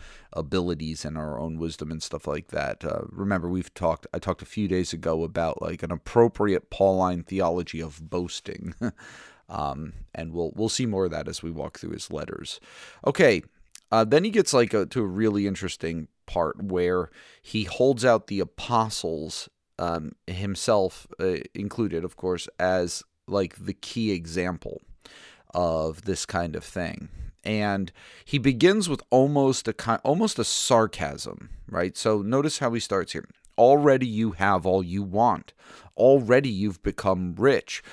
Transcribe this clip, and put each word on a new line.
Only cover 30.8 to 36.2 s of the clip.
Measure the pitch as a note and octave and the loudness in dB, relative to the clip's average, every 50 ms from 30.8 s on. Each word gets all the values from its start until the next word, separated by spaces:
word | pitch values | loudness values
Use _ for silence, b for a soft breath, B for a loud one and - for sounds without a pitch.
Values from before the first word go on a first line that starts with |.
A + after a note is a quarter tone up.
| A2 G#2 - - F2 C#2+ C#2 - - - G1+ G1+ - - - - - - | 4 4 0 -4 -6 -6 -6 -8 -10 -12 -12 -14 -16 -18 -18 -16 -14 -8
right? | - F2 F2+ F#2+ - | -4 -2 -2 -2 -4
So | - - A#2 G#2+ G#2 G2 | -2 0 2 2 2 2
notice | G#2 B2 C3+ C#3+ D#3 - - | 0 0 0 0 0 -2 -2
how | C#3+ A#2+ A#2 | -2 -2 -2
he | A2+ | -2
starts | - - G2+ F#2+ E2+ - - | -2 -2 -2 -2 -2 -2 -6
here. | D#2+ - - _ _ _ - _ | -10 -12 -12 _ _ _ -6 _
"Already | - A#2 B2+ C#3 D3 D3 D3 C3+ C3 C3 A#2+ | 6 8 8 8 8 8 6 6 6 4 0
you | G#2+ G#2+ A2+ A2 | 0 0 0 0
have | F#2 D#2 G2 G2+ G2 F#2 E2 | 0 2 2 2 4 2 4
all | F#2+ F#2 G2 F#2 | 2 2 2 2
you | E2+ F2+ G2+ G2+ | 0 -2 -4 -4
want. | F#2+ F2+ G#2 A#2 A#2+ F#2+ - - - B B B B B B B B B | -2 0 2 2 2 2 0 -4 -12 B B B B B B B B B
Already | - A2+ C3 C#3 C#3 | 4 8 8 8 8